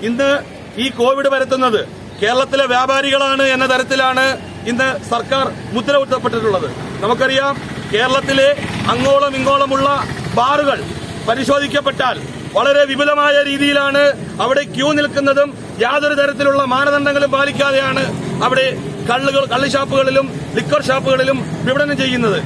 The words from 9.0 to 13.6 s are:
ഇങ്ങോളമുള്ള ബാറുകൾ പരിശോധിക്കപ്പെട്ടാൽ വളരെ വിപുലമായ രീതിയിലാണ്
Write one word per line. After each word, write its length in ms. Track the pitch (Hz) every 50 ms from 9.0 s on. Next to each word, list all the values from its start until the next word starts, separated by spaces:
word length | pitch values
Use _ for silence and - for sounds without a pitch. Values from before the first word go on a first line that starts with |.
| 254 269 277 277 285 285 269
ഇങ്ങോളമുള്ള 520 | 269 262 269 277 269 277 269 269 269 269 277 285 277 247 - - - - - -
ബാറുകൾ 420 | 226 240 262 285 294 294 277 254 180 143 156 - - - - - - - -
പരിശോധിക്കപ്പെട്ടാൽ 880 | 233 254 262 214 277 285 285 277 220 285 277 277 262 - 269 254 214 151 131 - - - - - -
വളരെ 280 | 196 233 277 277 285 294 277
വിപുലമായ 520 | 269 262 285 294 294 294 285 294 285 285 285
രീതിയിലാണ് 600 | 285 277 277